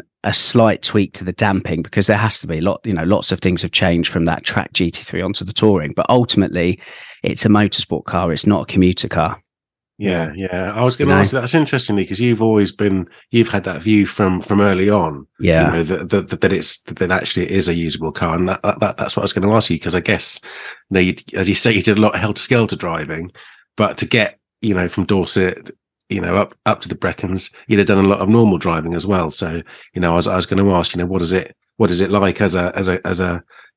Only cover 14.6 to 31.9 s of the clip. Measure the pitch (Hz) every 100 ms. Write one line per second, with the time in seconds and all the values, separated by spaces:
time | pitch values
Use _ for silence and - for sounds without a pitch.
14.6 | 101 92 101 104 78 71 - - 90 80
15.6 | 78 82 80 92 92 101 - 85 - 95
16.6 | - - - - 90 92 - 95 90 95
17.6 | 87 85 82 76 80 - 87 82 90 -
18.6 | 90 - 101 - - - 101 - 101 113
19.6 | - 85 104 90 - 95 - - - -
20.6 | - - - 95 92 - - 95 95 92
21.6 | 120 104 113 104 104 - 107 98 - 120
22.6 | 110 - 175 165 76 80 90 - - -
23.6 | _ - 104 - - 120 104 - _ _
24.6 | 110 92 90 - 90 98 90 98 92 -
25.6 | - - _ _ - 98 87 95 101 _
26.6 | 107 107 - - 90 - 90 92 - -
27.6 | - 104 101 98 98 101 95 117 110 85
28.6 | 92 80 80 87 92 92 82 - 87 82
29.6 | - - - 92 87 85 95 92 90 98
30.6 | 98 90 80 87 90 92 85 92 - _
31.6 | _ - 104